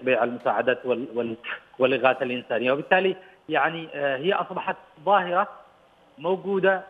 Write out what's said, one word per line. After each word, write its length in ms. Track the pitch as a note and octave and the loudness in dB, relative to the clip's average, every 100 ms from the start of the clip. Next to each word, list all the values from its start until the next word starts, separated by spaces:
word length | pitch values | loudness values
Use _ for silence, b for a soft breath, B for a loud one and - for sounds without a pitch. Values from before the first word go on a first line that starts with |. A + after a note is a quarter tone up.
بيع 220 | B2 A#2+ | 2 2
المساعدات 640 | A#2+ A#2+ C3 A2 A#2+ B2 B2+ | 2 0 0 2 2 0 0
وال-، 220 | A#2 A#2+ | -2 -2
وال-، 220 | A#2 A#2 A2+ B B B - | -4 -4 -6 B B B 0
والإغاثة 440 | B2+ C3 B2+ B2 | 2 4 2 2
الإنسانية. 500 | B2+ B2 - A#2 B2+ | -2 -6 -4 -2 0
وبالتالي، 440 | C#3 - F#3 F#3+ F#3 B B - | 0 2 2 2 -2 B B -4
يعني، 400 | D3+ D3+ E3 D#3+ | 0 0 -2 -10
آه، 220 | C#3+ C#3+ C3 | -4 -2 0
هي 160 | E3+ | 0
أصبحت 440 | F#3+ E3+ F3+ - - - - | 0 -2 -6 -6 -8 -12 -6
ظاهرة 440 | D#3 G3+ F3+ F3 G#3 - - _ _ _ _ - | 2 2 4 0 0 -6 -20 _ _ _ _ -8
موجودة، 640 | E3 F#3+ F3+ G3 F#3 F#3+ | -2 -2 0 2 2 2